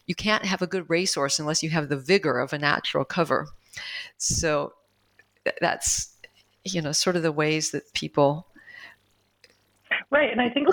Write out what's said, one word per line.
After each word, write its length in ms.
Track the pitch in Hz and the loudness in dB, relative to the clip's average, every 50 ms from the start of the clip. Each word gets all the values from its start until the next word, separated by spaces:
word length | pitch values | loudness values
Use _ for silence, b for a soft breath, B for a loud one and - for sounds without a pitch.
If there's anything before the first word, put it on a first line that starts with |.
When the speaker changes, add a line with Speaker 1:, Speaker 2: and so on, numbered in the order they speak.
| B | B
Speaker 1:
you 80 | B 175 | B -6
can't 320 | - - 214 214 220 - | -2 0 0 0 0 0
have 160 | 196 190 180 180 | -2 -2 -2 -2
a 40 | |
good 220 | 170 - 190 170 156 | -2 -4 -4 -2 0
racehorse 500 | 165 170 185 190 - 151 139 139 - - | 0 2 2 2 0 0 0 0 0 -2
unless 240 | 151 151 156 - - | -2 0 -2 0 0
you 60 | 160 | 0
have 220 | 156 165 147 139 | 0 0 0 0
the 60 | 147 | -2
vigor 420 | 135 131 143 190 202 190 151 127 123 | -2 0 2 2 4 4 2 2 0
of 160 | 131 139 156 | 0 -2 -2
a 40 | 143 | 0
natural 460 | 147 143 - - - - - 143 135 | 2 2 2 2 0 -2 0 -2 -2
cover. 440 | - - 170 165 147 131 131 151 151 - - _ B B B B B B B B B B | 0 0 0 2 2 2 0 -2 -4 -12 -20 _ B B B B B B B B B B
So 560 | B - - - - - 160 151 143 143 - - _ _ _ _ _ _ _ _ _ - _ _ _ - | B -4 -2 -2 0 0 0 0 0 -2 -4 -8 _ _ _ _ _ _ _ _ _ -20 _ _ _ -4
th-, 140 | - - - | -4 -4 0
that's, 480 | - 170 - - - - - - - - _ _ - - _ _ _ _ _ _ - | 0 0 0 0 0 -2 -2 -2 -4 -8 _ _ -20 -20 _ _ _ _ _ _ -10
you 160 | 185 185 175 | -6 -4 -4
know, 120 | 156 143 156 | -2 0 0
sort 240 | - - 185 180 | 0 2 2 2
of 60 | 175 160 | 2 2
the 100 | 165 147 | 0 2
ways 380 | 151 151 151 156 156 151 - - | 2 2 2 2 2 0 -2 -4
that 200 | 143 - _ - | -6 -6 _ -8
people 540 | - - - - 151 143 139 147 160 - _ _ B B B B B B B B B _ _ _ _ _ _ _ _ _ - _ _ _ _ _ _ _ - - - - - | -6 -6 -2 2 4 4 4 4 2 -6 _ _ B B B B B B B B B _ _ _ _ _ _ _ _ _ -20 _ _ _ _ _ _ _ -6 -4 -4 -2 0
Speaker 2:
Right, 200 | 277 294 294 226 | 2 2 2 2
and 120 | 240 226 247 | 2 0 0
I 80 | 240 | 0
think 180 | 240 277 285 370 | 0 0 4 4